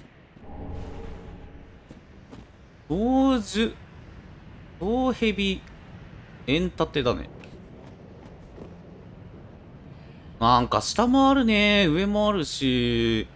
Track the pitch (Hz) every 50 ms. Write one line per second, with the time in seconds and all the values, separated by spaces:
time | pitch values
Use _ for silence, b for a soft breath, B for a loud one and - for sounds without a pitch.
0 | - - - - - - - - - - - - - - - - - - - -
1 | - - - - - - - - - - - - - - - - - - - -
2 | - - - - - - - - - - - - - - - - - - 151 190
3 | 220 247 262 262 269 269 262 240 196 - 190 214 233 - - - - - - -
4 | - - - - - - - - - - - - - - - - 170 202 240 262
5 | 254 254 226 - 233 220 190 196 202 196 185 - - - - - - - - -
6 | - - - - - - - - - 123 139 170 185 175 - - 160 - - 147
7 | 120 123 98 80 - - - - - - - - - - - - - - - -
8 | - - - - - - - - - - - - - - - - - - - -
9 | - - - - - - - - - - - - - - - - - - - -
10 | - - - - - - - - 113 117 127 120 120 110 - 107 - - - -
11 | 233 247 254 269 269 269 277 277 240 226 214 202 208 208 208 202 196 156 147 175
12 | 196 202 208 208 208 208 202 185 147 - - - 139 131 127 123 120 120 120 117
13 | 117 113 113 110 101 - -